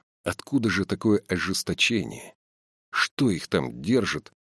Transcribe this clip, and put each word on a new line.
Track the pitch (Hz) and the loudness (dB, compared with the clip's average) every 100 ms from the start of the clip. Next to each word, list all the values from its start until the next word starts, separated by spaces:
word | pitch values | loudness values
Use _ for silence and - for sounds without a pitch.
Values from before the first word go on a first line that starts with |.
| _ _ | _ _
откуда | - - - 139 110 | -6 -6 -2 0 2
же | 90 | 0
такое | 95 92 110 104 - | -2 0 2 2 2
ожесточение? | 90 85 92 - 92 - 117 58 53 - - _ _ _ _ _ | -2 -2 -4 -2 0 0 0 -2 -8 -16 -20 _ _ _ _ _
Что | - - - 131 | -2 -2 2 2
их | 82 - | 2 0
там | 90 65 58 | -2 -2 -4
держит, | 76 123 95 73 - _ _ | 2 2 2 -4 -8 _ _